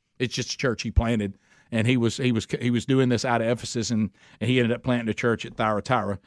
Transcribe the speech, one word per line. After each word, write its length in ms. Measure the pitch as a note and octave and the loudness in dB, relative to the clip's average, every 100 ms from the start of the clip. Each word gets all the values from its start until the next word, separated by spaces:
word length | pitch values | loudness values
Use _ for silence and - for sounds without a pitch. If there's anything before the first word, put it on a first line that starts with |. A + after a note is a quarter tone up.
| _ - | _ -6
It's 160 | B2 | -4
just 200 | - A#2+ | -4 -6
a 20 | - | -4
church 260 | C#3 A2 | -2 -2
he 80 | A#2 | -2
planted, 480 | - A#2 A#2 G2+ - _ _ _ | 0 2 0 -2 -8 _ _ _
and 140 | A#2 A2+ | 0 2
he 100 | C3 | 2
was, 200 | A#2 - | 2 0
he 160 | B2+ | 0
was, 140 | A2+ - D3+ | 0 -2 -2
he 100 | B2 | 0
was 160 | A#2+ A#2+ | 0 2
doing 220 | C3 B2+ | 2 4
this 160 | A#2 | 2
out 160 | C3 A#2 | 2 0
of 80 | A2+ | 2
Ephesus, 420 | A#2 - A#2+ G#2+ | -2 -4 -6 -2
and, 200 | A2 G#2 - - - | 0 0 -4 -20 -6
and 100 | A2 | 0
he 80 | B2+ | 2
ended 160 | A#2 | 2
up 80 | A#2+ | 0
planting 260 | B2+ B2 A2+ | -2 -2 -2
a 60 | |
church 300 | G#2 B2 G#2+ | 0 0 0
at 120 | F2 - | -4 -2
Thyatira. 640 | A2 G#2 - B2 G2+ G2 | 0 0 0 0 0 -6